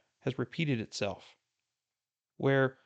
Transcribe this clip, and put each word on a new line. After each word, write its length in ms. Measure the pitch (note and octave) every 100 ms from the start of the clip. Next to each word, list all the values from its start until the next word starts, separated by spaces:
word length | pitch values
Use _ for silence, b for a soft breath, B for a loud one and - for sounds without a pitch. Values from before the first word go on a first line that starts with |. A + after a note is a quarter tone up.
| _ _
has 180 | C3 A#2+
repeated 420 | B2 - D3+ A#2+
itself, 560 | G#2 - G2+ F2+ - _ _ _ _ _ _ _ _ _ _ -
where 400 | C3+ C3+ C3 b